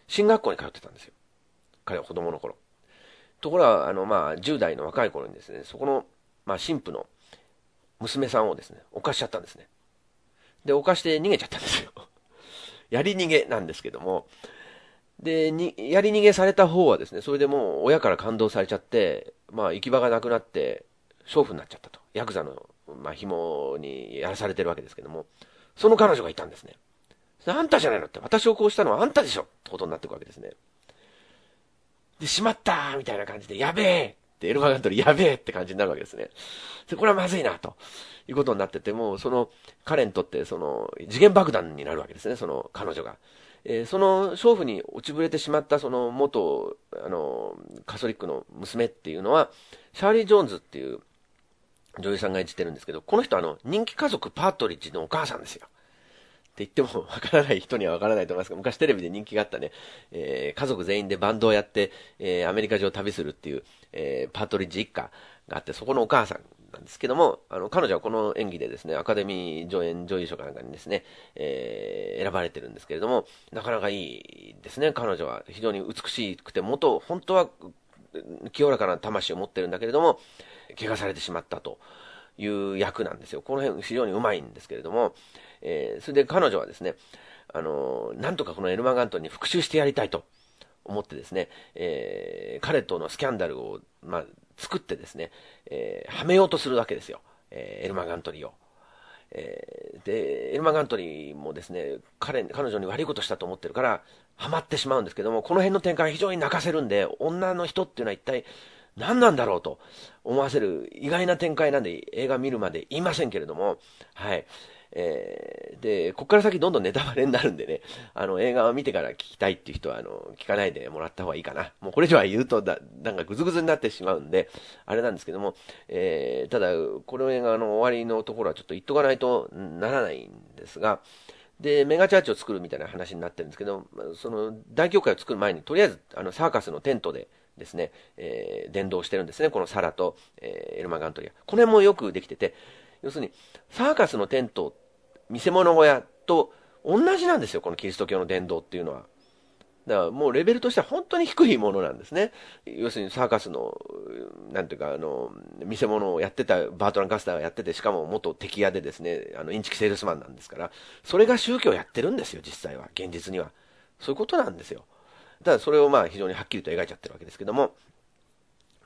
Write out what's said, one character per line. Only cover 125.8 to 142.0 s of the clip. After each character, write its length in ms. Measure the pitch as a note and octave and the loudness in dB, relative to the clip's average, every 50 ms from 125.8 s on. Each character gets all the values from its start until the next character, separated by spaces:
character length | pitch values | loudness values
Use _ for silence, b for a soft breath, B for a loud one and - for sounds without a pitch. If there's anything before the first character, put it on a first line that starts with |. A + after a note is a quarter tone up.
| B - | B -8
え 580 | - F2+ F2+ F#2 E2 D#2 C2+ A#1+ B1 C2 C2 - | -4 -2 -2 0 0 -2 -2 -4 -4 -4 -4 -2
ー、 40 | |
た 80 | - A#2+ | 0 0
だ、 120 | G2 F2+ F2+ E2 D#2+ B1+ G#1 - - | 2 2 2 0 -2 -2 -4 -8 -10
こ 120 | - - B2+ | -10 -6 -2
の 120 | C3 C3 | 0 0
映 100 | C3 B2+ | 0 0
画 160 | A#2+ A#2 A2+ A2 | 2 0 0 0
の 180 | A#2 G#2+ G#2 A2 | 0 0 2 2
終 180 | A#2 B2 B2 | 4 4 2
わ 40 | A#2 | 0
り 60 | A#2 | -2
の 180 | A#2 A2+ A2 A2 | -2 -2 -2 -4
と 100 | - A2 | -4 -6
こ 100 | A2 A2+ | -4 -4
ろ 60 | F#2 | -4
は 60 | D#2 | -4
ち 60 | - | -6
ょ 20 | - | -10
っ 20 | |
と 80 | - D#2+ | -12 -12
言 80 | F#2 | -10
っ 20 | - | -6
と 120 | - C#3+ | 0 2
か 80 | D3 D3 | 4 4
な 80 | C3+ | 4
い 80 | C3 B2 | 4 2
と 280 | B2+ B2+ B2 A#2 B1+ - - | 2 2 0 0 -2 -4 -8
な 380 | F2 F#2+ F2+ D#2 E2+ G2 A2+ | -12 -12 -10 -6 -4 -2 -2
ら 100 | C3+ C#3 | 0 0
な 100 | A#2 F2+ | 0 -2
い 120 | D2+ C2 A1+ | -4 -8 -12
ん 320 | G1+ G1+ - - - - | -14 -20 -20 -20 -20 -20
で 100 | - - | -20 -20
す 140 | - - - | -18 -8 -4
が、 220 | - G#2+ G#2 - B B B B B B B B B B _ - | -2 0 0 -2 B B B B B B B B B B _ -6
で、 260 | - D3 D3 D3 C#3 | 0 2 4 4 6
メ 120 | C#3 D#3 E3 | 6 6 6
ガ 100 | F#3 F#3+ | 6 8
チ 80 | G3+ | 8
ャ 40 | F#3+ | 6
ー 20 | F3+ | 6
チ 80 | - | 4
を 40 | G#2+ | 0
作 160 | - - - G#2+ | -4 -4 -6 -6
る 60 | F#2 | -6
み 100 | F2 E2+ | -6 -8
た 80 | - C#2 | -8 -8
い 20 | |
な 80 | D2+ - | -8 -8
話 260 | - F2+ F2+ F2+ G2 | -10 -10 -10 -10 -10
に 80 | E2+ | -10
な 60 | E2+ E2+ | -10 -8
っ 40 | |
て 120 | - - E2 | -8 -10 -10
る 40 | D2 | -10
ん 20 | |
で 40 | D2 | -10
す 40 | - | -8
け 60 | G2+ | -6
ど、 200 | G2+ G2 F#2+ - - - - G#1+ D#2+ E2 | -6 -6 -6 -8 -14 -14 -12 -12 -12 -12
そ 160 | - - B2 | -10 -10 -8
の 220 | A#2 G#2+ G#2+ A2 A2 A2 A2 - A#2 | -6 -4 -6 -6 -8 -12 -16 -4 0
大 160 | A#2+ D#3+ F3+ | 2 2 4
教 120 | F3 G3+ | 4 4
会 120 | - - G2 | 4 4 2
を 40 | - | 2
作 140 | - - A#2+ | 0 -6 -2
る 60 | G2+ | 0
前 140 | G2+ G#2 F2+ | 0 0 0
に、 80 | D#2+ | -2
と 140 | - - D3 | -4 0 4
り 80 | F3 G#3 | 4 4
あ 20 | |
え 40 | D#3+ | 4
ず、 100 | G2 - _ _ - | 2 -2 _ _ -12
あ 80 | - F#2+ | -10 -8
の、 80 | F#2 | -8
サ 160 | - - D#3+ E3 | -2 0 0 2
ー 20 | |
カ 120 | - A2 | 2 0
ス 100 | - - | -2 -4
の 100 | D#2+ D2 | -6 -4
テ 120 | - C#3 C3+ | 0 0 0
ン 80 | A2 | 0
ト 120 | - F2+ D2 | -2 -6 -6
で 140 | B1+ G1+ b b b b b _ - | -8 -10 b b b b b _ -20
で 60 | - | -20
す 100 | - - | -10 -6
ね、 160 | E2 E2+ - b b b b b - | -6 -6 -6 b b b b b -14
え 500 | - E2 A#1 A#1 G1+ G1+ G1+ G#1 G1+ - | -10 -8 -8 -8 -8 -8 -8 -10 -10 -6
ー、 20 | |
伝 180 | - G2 G2 F#2+ | -4 -4 -4 -2
道 140 | F#2+ F2+ F2 | -4 -4 -4
し 60 | - | -4
て 80 | - F#2+ | -4 -4
る 60 | F#2 | -4
ん 20 | D#2+ | -4
で 60 | - | -2
す 100 | - D3+ | -2 0
ね。 80 | D#3 | 0
こ 80 | D3 G#2+ | 0 -2
の 80 | F2+ E2 | -4 -2
サ 140 | - G#2 | -2 -2
ラ 100 | F2+ E2 | -2 -2
と、 260 | - - F#2 F2 b b b b _ - | 0 -2 -2 -2 b b b b _ -16
え 320 | - A#1+ G1+ G1+ G1+ G1+ G1+ - | -12 -12 -12 -10 -12 -10 -10 -8
ー、 20 | |
エ 40 | F2 | -6
ル 60 | F2+ | -6
マ・ 80 | E2 D#2+ | -4 -4
ガ 100 | D#2 D#2+ | -4 -6
ン 40 | D2+ | -8
ト 80 | - | -10
リ 60 | - - | -14 -14
ー 20 | |
は。 60 | b b b | b b b
こ 100 | - - G#3 | 0 6 6
の 40 | |
辺 100 | A#3+ A3+ | 8 10
も 100 | A3 G#3+ G3 | 10 10 10
よ 100 | G3+ G3 | 10 8
く 180 | - | 6